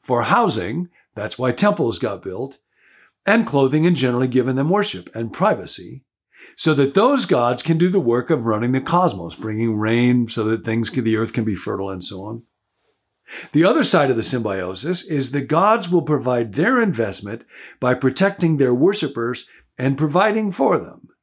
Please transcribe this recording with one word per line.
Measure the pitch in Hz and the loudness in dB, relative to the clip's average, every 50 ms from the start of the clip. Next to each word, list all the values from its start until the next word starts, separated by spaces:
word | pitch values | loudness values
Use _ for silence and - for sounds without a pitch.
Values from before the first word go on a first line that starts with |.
for | _ - 127 120 117 | _ -2 -2 -2 0
housing, | - 165 233 240 196 123 110 90 90 117 165 180 175 _ _ _ _ _ | 2 2 2 2 2 0 -2 -4 -4 -4 -6 -6 -8 _ _ _ _ _
that's | - 104 110 - - | -10 -10 -10 -6 -4
why | 123 127 123 | -2 -2 0
temples | - - 208 202 - 151 117 110 117 | 2 2 2 2 2 -2 -2 -2 -2
got | - 113 101 90 | -4 -6 -6 -6
built, | - 98 92 98 127 135 - _ _ _ _ _ _ _ _ _ _ _ _ _ _ | -10 -10 -8 -8 -10 -10 -12 _ _ _ _ _ _ _ _ _ _ _ _ _ _
and | - 208 233 220 | 2 2 2 2
clothing | - - 143 139 135 143 156 160 | 2 2 2 2 4 4 4 4
and | 180 180 | 4 2
generally | 131 127 127 120 120 131 | 2 2 0 2 2 0
giving | 131 120 131 120 127 131 | 2 2 2 2 2 0
them | 131 139 156 | 0 0 2
worship | 185 208 202 - - - - - - | 2 0 0 -2 -6 -12 -14 -12 -10
and | 113 117 110 - | -8 -8 -8 -4
privacy, | - 175 214 185 98 90 - - - - - 131 135 _ _ _ _ _ _ _ _ - - _ | 0 0 0 0 0 -4 -12 -14 -16 -14 -16 -16 -18 _ _ _ _ _ _ _ _ -20 -20 _
so | _ - 160 156 | _ 0 0 4
that | 135 139 135 139 | 4 2 2 4
those | 196 214 262 285 262 196 | 4 4 4 2 2 2
gods | - 165 127 120 120 127 120 - | 2 2 2 2 2 0 -2 0
can | 151 165 160 | 0 2 2
do | 170 185 | 2 2
the | 180 196 | 2 2
work | 147 117 117 123 123 - | 2 2 0 0 2 0
of | 165 139 113 | -2 0 0
running | 117 110 107 117 120 127 | 0 0 0 0 0 0
the | 131 | -2
cosmos, | 135 - - 180 185 170 110 95 85 85 - | -2 0 0 2 2 2 0 -4 -10 -12 -12
bringing | - - 110 107 107 113 117 110 104 | -10 -8 -6 -2 -2 0 0 0 0
rain | 107 110 113 120 120 123 123 123 117 107 | 0 2 2 4 4 4 4 2 0 0
so | - 117 110 | -2 -2 0
that | 110 113 110 - | 0 0 -2 -2
things | 113 110 113 113 107 | -4 -2 -2 -2 -2
can, | - 135 113 | -2 -2 0
the | 113 110 | 0 0
earth | 107 113 110 - | 0 -2 -2 -2
can | 123 110 | -4 -2
be | 110 101 | -2 -4
fertile | 87 - - 104 95 98 98 | -4 -4 -6 -6 -4 -4 -6
and | 98 92 87 | -8 -10 -10
so | - 101 95 95 | -12 -12 -12 -12
on. | 104 117 117 - _ _ _ _ _ _ _ _ _ _ _ _ _ _ _ _ - - - - - - | -12 -12 -14 -16 _ _ _ _ _ _ _ _ _ _ _ _ _ _ _ _ -20 -20 -18 -18 -2 2
The | 147 165 | 4 4
other | 190 254 320 269 | 4 4 2 2
side | - - 170 147 135 | 2 2 2 4 4
of | 127 | 2
the | 113 107 | 0 -2
symbiosis | - - 123 113 107 98 95 90 90 95 - 123 156 185 175 - | -4 -4 -4 -2 -2 -4 -4 -6 -6 -8 -8 -4 -6 -6 -6 -4
is | - 165 143 131 120 127 | -4 -4 -4 -4 -2 -4
the | 143 127 | -6 -4
gods | 117 151 160 185 208 220 226 190 175 | 0 2 2 4 4 2 2 0 2
will | 175 175 | 2 2
provide | 147 127 151 135 113 123 127 120 120 113 95 | 2 2 0 0 2 0 0 0 -2 -2 -2
their | 120 165 226 262 247 | 0 0 2 2 2
investment | 233 208 143 113 113 104 98 - 107 104 107 117 - _ - - - - - _ | 2 0 0 0 -2 -2 -4 -8 -10 -10 -10 -12 -12 _ -20 -20 -20 -20 -10 _
by | - 123 127 | 0 0 0
protecting | 127 - 135 131 - 185 196 196 - 180 165 160 | 2 2 0 2 2 0 0 0 0 0 0 2
their | 143 139 123 123 | 2 2 2 4
worshipers | 123 139 185 202 - - 143 - 120 117 117 123 - - _ - - _ _ _ | 4 4 2 2 0 -4 -6 -4 -4 -4 -4 -6 -8 -12 _ -20 -20 _ _ _
and | - 127 135 135 113 | -4 -2 -2 0 0
providing | 151 151 143 175 202 220 202 226 220 202 | 0 0 2 2 2 2 2 0 -2 -2
for | 180 - 269 240 185 156 | -2 0 2 2 2 0
them. | - - - - - - _ _ | -2 -6 -16 -20 -20 -20 _ _